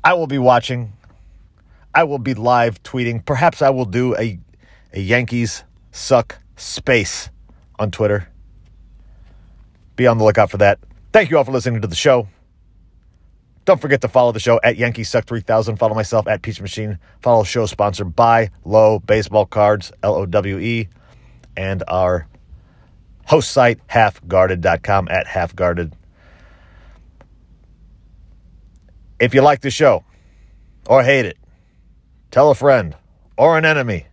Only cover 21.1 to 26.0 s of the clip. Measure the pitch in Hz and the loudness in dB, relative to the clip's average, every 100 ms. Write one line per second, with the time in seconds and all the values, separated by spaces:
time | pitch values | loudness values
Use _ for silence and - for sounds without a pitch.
21.1 | - _ - _ - 95 95 - 92 92 | -20 _ -20 _ -10 -8 -8 -4 -2 0
22.1 | 90 80 _ _ - _ _ _ _ _ | -2 -6 _ _ -20 _ _ _ _ _
23.1 | _ - 123 - - 123 113 _ 120 107 | _ 0 0 2 2 2 0 _ 2 2
24.1 | - - 92 92 90 90 85 - 98 87 | 0 -2 2 2 2 0 -2 0 -2 0
25.1 | 90 - 95 87 - 90 87 85 - | -6 -4 -6 -6 -4 -2 -2 -8 -12